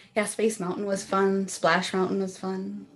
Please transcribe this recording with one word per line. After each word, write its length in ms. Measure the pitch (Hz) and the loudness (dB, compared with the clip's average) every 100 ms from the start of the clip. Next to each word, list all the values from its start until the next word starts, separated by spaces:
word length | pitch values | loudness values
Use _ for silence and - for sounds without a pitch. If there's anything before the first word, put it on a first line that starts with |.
| - - | -6 -2
Yeah, 80 | 185 | -2
Space 340 | - 214 220 | 0 0 0
Mountain 260 | 175 180 202 | -4 -4 -2
was 160 | 190 | -4
fun. 460 | - 196 196 196 190 | 0 4 4 4 0
Splash 460 | - 170 170 180 | 0 2 4 2
Mountain 260 | 190 185 196 | 0 0 0
was 160 | 190 190 | -2 -6
fun. 480 | 190 190 196 202 190 | -6 -6 -6 -10 -12